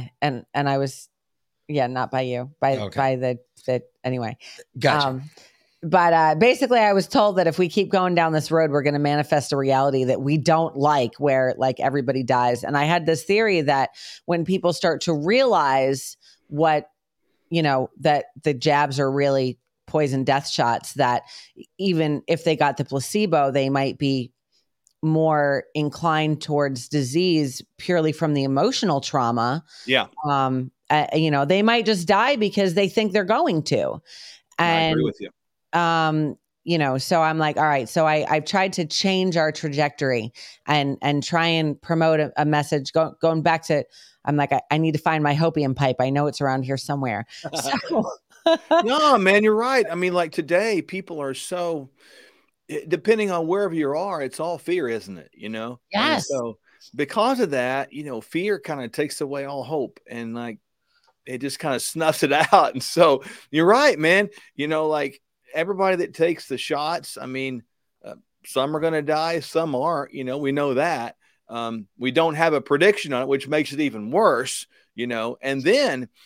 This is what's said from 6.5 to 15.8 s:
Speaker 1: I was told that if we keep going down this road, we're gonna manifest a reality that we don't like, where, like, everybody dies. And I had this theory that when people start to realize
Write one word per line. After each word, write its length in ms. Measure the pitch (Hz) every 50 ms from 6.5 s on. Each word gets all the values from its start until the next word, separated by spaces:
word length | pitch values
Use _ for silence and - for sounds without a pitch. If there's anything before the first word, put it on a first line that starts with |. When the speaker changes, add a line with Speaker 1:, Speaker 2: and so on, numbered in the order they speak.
| 262 - 285 233 247 233
Speaker 1:
I 140 | 214 208 202
was 140 | 196 180 -
told 300 | - 277 208 208 190 185
that 100 | 180 165
if 120 | 151 -
we 100 | 185 165
keep 200 | - 208 190 151
going 240 | - 190 185 180 180
down 180 | 170 165 160 160
this 180 | 156 151 -
road, 200 | 156 160 160 151
we're 120 | 139 147 135
gonna 160 | 147 143 143
manifest 520 | 147 147 147 147 147 - 160 143 123 -
a 60 | 147 139
reality 460 | 135 135 135 131 135 143 135 131 131
that 160 | 123 131 -
we 160 | 135 139 151 156
don't 380 | 127 175 160 160 165 156 -
like, 400 | 143 139 147 151 143 123 117 - -
where, 340 | 139 147 135 131 131 127 - -
like, 220 | 131 131 127 -
everybody 440 | - 135 131 143 131 135 131 135 127
dies. 400 | 120 131 123 123 123 123 120 123
And 120 | - 143 143
I 80 | 143
had 200 | 156 170 175 156
this 180 | 160 160 156 -
theory 360 | - 196 208 226 214 190 170
that 300 | 147 139 143 135 131 - - - - - - - _
when 180 | - 175 170 160
people 280 | 170 190 190 - 170 170
start 280 | - - 175 156 -
to 120 | - 175 165
realize 1040 | 147 147 175 220 254 269 254 208 170 147 139 135 135